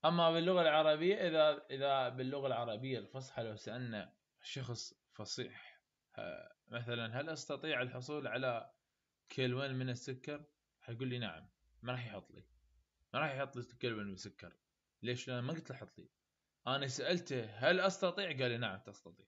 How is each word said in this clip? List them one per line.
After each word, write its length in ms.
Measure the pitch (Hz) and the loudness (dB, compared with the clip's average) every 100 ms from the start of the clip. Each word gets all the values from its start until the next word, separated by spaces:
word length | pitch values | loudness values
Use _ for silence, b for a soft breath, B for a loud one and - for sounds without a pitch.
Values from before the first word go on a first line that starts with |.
| 156 | 4
أما 260 | 170 165 | 6 6
باللغة 300 | 165 170 180 | 6 6 6
العربية، 540 | 160 151 156 151 175 214 | 8 8 6 6 4 4
إذا، 500 | 185 160 151 143 - | 2 6 6 6 -4
إذا 380 | 135 139 135 123 | 0 2 4 2
باللغة 380 | 123 127 139 139 | -2 -2 -2 0
العربية 520 | 117 120 107 131 123 | 0 -2 -4 -4 -4
الفصحى 440 | 101 135 127 - | -4 -10 -8 -6
لو 120 | 113 110 | -6 -6
سألنا 580 | - 117 123 107 - _ _ _ | -8 -8 -6 -6 -8 _ _ _
شخص 520 | - 135 120 117 - _ _ | -12 -8 -6 -8 -10 _ _
فصيح، 680 | - 104 - 117 - - - _ _ _ - | -14 -10 -8 -8 -10 -20 -20 _ _ _ -10
آه، 400 | 87 71 50 _ _ | -8 -10 -14 _ _
مثلا 540 | 117 117 120 113 120 | -8 -4 -4 -4 -4
"هل 80 | 156 | -6
أستطيع 520 | 156 - 139 160 135 | -6 -6 -6 -2 -2
الحصول 460 | 127 123 127 151 127 | -2 -6 -6 -6 -4
على 440 | 117 131 117 - _ _ _ _ _ _ | -2 0 -2 -6 _ _ _ _ _ _
كيلوين 460 | - 127 123 139 131 | -2 0 0 -2 -2
من 140 | 131 | -2
السكر؟" 560 | 123 - 127 - 147 147 _ _ _ | -4 -6 -8 -8 -10 -12 _ _ _
حيقول 260 | - 117 131 | -10 -6 -4
لي 100 | 123 | -2
"نعم". 320 | 110 80 - _ _ _ | -4 -8 -16 _ _ _
ما 100 | 120 | -6
راح 160 | 123 120 | -6 -6
يحط 240 | 101 - | -10 -14
لي، 160 | 95 - _ _ _ _ _ _ | -20 -20 _ _ _ _ _ _
ما 60 | 123 | -2
راح 160 | 151 135 | -2 -2
يحط 200 | 135 127 | -6 -6
لي 80 | 120 - | -10 -4
كيلوين 280 | 123 110 101 | -4 -2 -6
من 60 | |
السكر. 440 | 92 104 - 87 - _ _ _ _ | -8 -12 -14 -18 -20 _ _ _ _
ليش؟ 260 | 113 123 - | -4 -4 -4
لأن 160 | 123 | -4
ما 100 | 123 | -4
قلت 160 | 160 - | -6 -8
له 60 | 131 | -12
"حط 240 | 98 - | -12 -16
لي". 100 | - _ _ _ _ _ - | -20 _ _ _ _ _ -2
أنا 200 | 135 135 | 0 0
سألته 580 | 131 135 180 175 131 110 | -2 2 0 0 -4 -4
"هل 340 | 107 135 180 | 2 6 6
أستطيع؟" 480 | 190 185 185 180 190 | 4 2 0 0 -4
قال 240 | 139 123 | 0 0
لي 60 | 117 | 2
"نعم 220 | 113 95 | -2 -4
تستطيع". 460 | - 95 - 87 | -12 -16 -18 -20